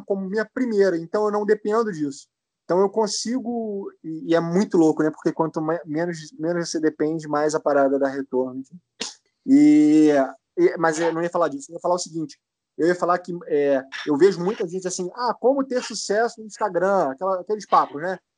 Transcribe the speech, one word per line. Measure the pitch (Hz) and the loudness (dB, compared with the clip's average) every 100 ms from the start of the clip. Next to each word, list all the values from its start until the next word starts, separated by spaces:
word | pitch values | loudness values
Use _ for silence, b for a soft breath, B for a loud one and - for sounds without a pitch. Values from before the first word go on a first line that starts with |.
| 202 | -4
como | 196 190 | -4 -4
minha | 214 214 | -4 -4
primeira, | - 247 208 196 170 | -4 -2 2 2 2
então | 170 208 214 | -4 -2 0
eu | |
não | 208 208 | 0 0
dependo | 214 208 214 226 | 0 0 0 -2
disso. | 165 147 135 - _ _ _ | -2 -6 -6 -18 _ _ _
Então | _ 175 | _ 2
eu | 196 | 2
consigo, | 208 214 - 214 254 220 240 220 202 196 - | 0 -2 -2 -4 -4 -4 -6 -6 -8 -10 -14
e, | 160 160 165 | -12 -10 0
e | 165 | 0
é | |
muito | 165 175 208 185 | 2 0 0 4
louco, | 160 151 | 4 4
né? | 156 | -2
Porque | 151 170 | -2 -6
quanto | 151 160 165 | -2 -4 -2
me-, | 156 170 - | -4 -4 -4
menos, | 151 175 165 151 - | -4 -4 -6 -12 -8
menos | 160 175 170 | -4 -4 -4
você | 165 | 0
depende, | 156 - 151 160 156 | -2 0 -4 -4 -4
mais | 147 151 | -2 0
a | 151 | 0
parada | 151 143 139 139 | 0 2 2 2
dá | 135 | -2
retorno, | 139 135 127 127 127 | -4 -6 -4 -4 -6
enfim. | 135 180 _ _ B B B _ - | -14 -20 _ _ B B B _ 4
E, | 135 147 151 151 156 151 143 131 - _ - | 6 8 8 8 6 6 4 2 -4 _ 0
e, | 170 - | 0 2
mas | 165 156 | 0 2
eu | 165 | -2
não | 165 | -2
ia | 170 | -4
falar | 175 160 | 0 -2
disso, | 139 - | -2 -12
eu | 165 | -8
ia | |
falar | 175 175 | -2 -2
o | |
seguinte, | - 160 151 - _ _ _ - | -2 -8 -8 -12 _ _ _ -2
eu | 160 | 0
ia | 180 | 0
falar | 175 175 | 0 -2
que, | 180 175 - | -2 -12 -4
é, | 151 143 139 131 - - | 0 2 0 -2 -10 -4
eu | 143 | 4
vejo | 190 170 | 4 4
muita | 175 233 185 | -4 -4 -6
gente | 185 180 | -6 -8
assim, | 180 180 | -6 -8
"Ah, | 214 247 - | -4 -4 0
como | 233 277 | 0 0
ter | 269 247 | -2 -4
sucesso | - 208 - 202 233 226 | -6 -10 -4 -2 -2 -4
no | 220 | -18
Instagram?", | - 214 175 185 196 147 | -6 -4 0 0 2 0
aquela, | 131 185 185 | -2 -4 -4
aqueles | 175 214 - | -4 -6 2
papos, | 180 139 143 | 2 2 -4
né? | 170 185 _ | -6 -8 _